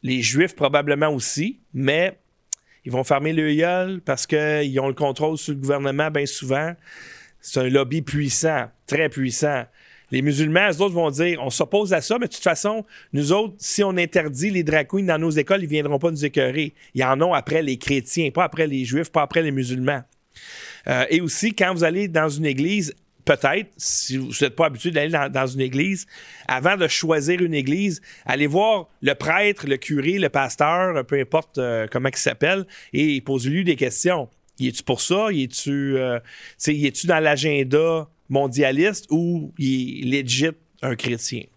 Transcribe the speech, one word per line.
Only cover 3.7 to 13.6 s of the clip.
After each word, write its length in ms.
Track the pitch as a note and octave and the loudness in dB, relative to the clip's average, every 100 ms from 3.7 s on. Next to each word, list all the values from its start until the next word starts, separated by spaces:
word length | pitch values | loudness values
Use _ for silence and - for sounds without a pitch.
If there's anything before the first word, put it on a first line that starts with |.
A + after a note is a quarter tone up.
| F3+ F#3 F#3+ | 0 -2 -6
parce 260 | - C3+ - | -4 -4 0
qu'ils 500 | D3+ D3+ D3+ D3 C3 | 0 2 0 0 0
ont 80 | C3+ | -2
le 40 | |
contrôle 440 | C3 D3 C3 D3+ D#3 | 0 -2 0 -2 -2
sur 160 | - | -6
le 60 | C#3+ | -6
gouvernement 520 | C3+ C#3+ C#3 C#3 D#3 | 0 0 0 -2 -2
bien 140 | D3+ C#3+ | -2 -2
souvent. 480 | - C3 C3+ D#3 E3+ - - - - - _ | -4 -2 -2 -2 -8 -18 -20 -20 -20 -20 _
C'est 200 | - - | -6 -2
un 100 | B2+ | 2
lobby 320 | C3+ C3+ D3+ | 2 2 -2
puissant, 680 | C#3+ C#3+ C#3+ - D#3+ D3+ A2 _ - | -2 -2 0 0 0 0 -4 _ -6
très 220 | C#3+ D#3 | -2 0
puissant. 560 | - C3 A2+ D3 C#3 A#2 _ - - _ | -2 -4 0 0 -2 -6 _ -20 -20 _
Les 100 | C3 | -2
musulmans, 480 | C#3 C#3+ D#3 D#3+ G#3 | 0 0 2 4 4
eux 120 | D#3 | 2
autres, 140 | G3+ E3+ | 0 2
vont 140 | E3 | 0
dire, « 300 | C#3 F3 E3 | 2 0 0
On 60 | B2 | -4
s'oppose 440 | - D#3+ G3+ G#3 | -2 2 2 2
à 80 | F3+ | 0
ça, 160 | - A#3 | 0 -2
mais 80 | A#3+ | -2
de 60 | |
toute 100 | - | -2
façon, 420 | - E3 G3+ A3 G#3 - - | 0 0 -2 -4 -8 -18 -6
nous 180 | C#3 D3 | -2 2
autres, 240 | F#3+ A3 | 2 0
si 260 | - | -6